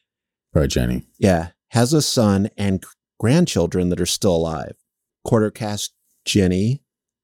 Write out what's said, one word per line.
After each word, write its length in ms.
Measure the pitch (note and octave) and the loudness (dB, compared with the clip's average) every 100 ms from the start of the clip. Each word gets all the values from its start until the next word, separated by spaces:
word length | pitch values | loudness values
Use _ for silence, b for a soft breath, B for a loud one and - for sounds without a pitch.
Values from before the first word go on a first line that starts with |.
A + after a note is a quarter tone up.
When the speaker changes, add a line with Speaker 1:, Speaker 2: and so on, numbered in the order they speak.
| _ _ _ _ _ | _ _ _ _ _
Speaker 1:
Right, 160 | E2+ C#2 | -2 0
Jenny. 380 | - A#1+ B1 - - | 0 -2 -2 -8 -2
Speaker 2:
yeah, 320 | G2+ E2+ E2+ _ _ | 0 0 -2 _ _
has 240 | A#2+ B2 | 0 2
a 80 | D#3 | 2
son 480 | - - G#2+ G2 G2 - | 0 2 2 2 -2 -4
and 260 | G2+ F#2+ - - _ - | -2 -2 -6 -20 _ -4
grandchildren 680 | G#2+ - - F#2+ E2+ F#2 F2+ | 2 2 2 0 0 0 0
that 100 | F2 | -2
are 40 | F2+ | -2
still 300 | - G#2 E2+ | -2 0 0
alive. 400 | E2 D#2 - - _ _ _ _ - | 0 -6 -10 -16 _ _ _ _ -2
Quarter 240 | A2+ G#2+ | 0 0
caste 420 | - G#2+ G2+ - _ _ _ - | -4 -8 -8 -10 _ _ _ -2
Jenny 580 | - F#2 F#2 G#2+ C#3 _ _ _ _ | 2 2 2 0 -2 _ _ _ _